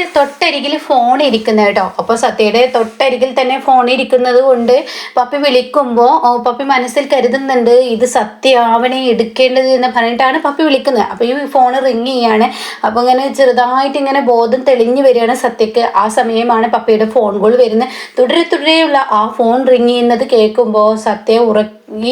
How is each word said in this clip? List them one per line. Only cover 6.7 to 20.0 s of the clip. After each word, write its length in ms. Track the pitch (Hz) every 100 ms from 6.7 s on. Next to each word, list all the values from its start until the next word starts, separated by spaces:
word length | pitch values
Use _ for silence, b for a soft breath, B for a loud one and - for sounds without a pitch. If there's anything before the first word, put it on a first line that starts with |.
| 254 247 294 277
കരുതുന്നുണ്ട്, 680 | 269 233 269 269 254 233 240 254
"ഇത് 160 | 220 247
സത്യ 460 | 240 214 - 269 247
ആവണേ 360 | 226 233 254 262 262
എടുക്കേണ്ടത്" 600 | 226 220 - 254 254 262
എന്ന് 200 | 254 254
പറഞ്ഞിട്ടാണ് 500 | 233 226 240 262 311
പപ്പി 240 | 311 285
വിളിക്കുന്നത്. 440 | 311 262 - 240 -
അപ്പോൾ 160 | 190 240
ഈ 80 | 277 277
ഫോൺ 240 | 277 247 269
റിങ് 260 | 262 233 247
ചെയ്യാണ്. 440 | 254 233 214 - B B B
അപ്പോൾ 180 | 214 226
ഇങ്ങനെ 240 | 247 254 277
ചെറുതായിട്ട് 640 | 233 262 240 247 262 277 285
ഇങ്ങനെ 240 | 277 277
ബോധം 400 | 247 233 226 254
തെളിഞ്ഞു 400 | 262 247 233 254
വരികയാണ് 340 | 269 233 226 247
സത്യക്ക്. 460 | 240 226 220 240 233 196
ആ 100 | 214
സമയമാണ് 600 | 254 226 226 240 226 226
പപ്പിയുടെ 400 | 226 226 214 220
ഫോൺ 240 | 247 208 196
കോൾ 160 | 208 247
വരുന്നത്. 340 | 233 220 254 B B -
തുടരെ 300 | 247 339 330
തുടരെയുള്ള 520 | 330 302 320 311 277 269
ആ 120 | 214 226
ഫോൺ 320 | 240 226 247 254
റിങ് 220 | 247 240
ചെയ്യുന്നത് 340 | 240